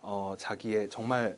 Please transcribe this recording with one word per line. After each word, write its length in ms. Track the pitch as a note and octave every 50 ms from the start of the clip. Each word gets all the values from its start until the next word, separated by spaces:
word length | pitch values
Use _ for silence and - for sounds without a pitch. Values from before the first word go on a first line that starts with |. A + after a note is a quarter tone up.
어, 340 | - G#2 G2+ G2+ G2 G2 G2
자기의 520 | - - - G#2 - - A2+ G#2+ G#2+ G#2 G2+
정말 480 | - - A2+ A#2+ B2+ A#2+ A#2 G2+ -